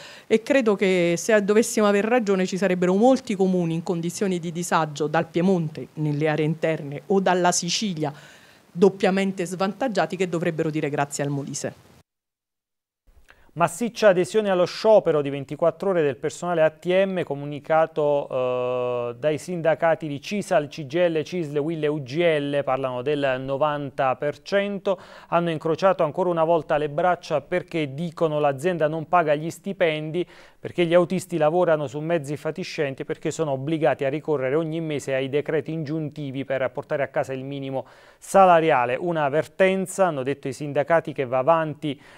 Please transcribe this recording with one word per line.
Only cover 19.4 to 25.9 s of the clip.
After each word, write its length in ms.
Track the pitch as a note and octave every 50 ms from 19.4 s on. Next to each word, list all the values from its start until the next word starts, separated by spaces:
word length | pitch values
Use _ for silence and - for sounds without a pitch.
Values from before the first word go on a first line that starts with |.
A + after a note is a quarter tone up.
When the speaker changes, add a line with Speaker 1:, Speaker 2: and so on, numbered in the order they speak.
| - - F#3 E3+ D3+ E3 D#3 D3 - E3 D#3+ - - D3+
Speaker 2:
di 140 | C#3+ C#3
cisal, 480 | - - G#3 G3+ F3 - F#3 D#3+ D3 C#3
C 160 | - - D#3
G 100 | C3 C#3+ F3 F3+ F3
L, 120 | E3 D#3 D3
cisl, 340 | - F3+ F#3 E3 C#3+ D3 D3+
uil 260 | C#3+ D#3+ E3+ D#3+ D3+
e 40 | D3
U 140 | D3 D#3
G 180 | C#3 A#2+ C3 E3
L, 420 | F3 E3+ D#3 D3 C#3+ C#3+ C#3+ C#3+ C3+
parlano 380 | - C3 C3+ C3+ C3 B2+ B2
del 400 | B2 C#3 D3+ D3 C#3 C3+ C3 B2+
novanta 760 | C3 C3+ C#3 C3+ D3+ D3+ D3 D3 D3 C3+ - - C#3 C3 B2+
per 260 | - - D3 D3 -
cento. 560 | - - F#3+ G3+ G3 G3+ G3+ F#3+ - G3+ F#3+ F3+ - - - - - -
Hanno 220 | E3 E3+ F3 E3+
incrociato 540 | D#3+ D3+ - E3 D#3+ D3+ F#3 F#3+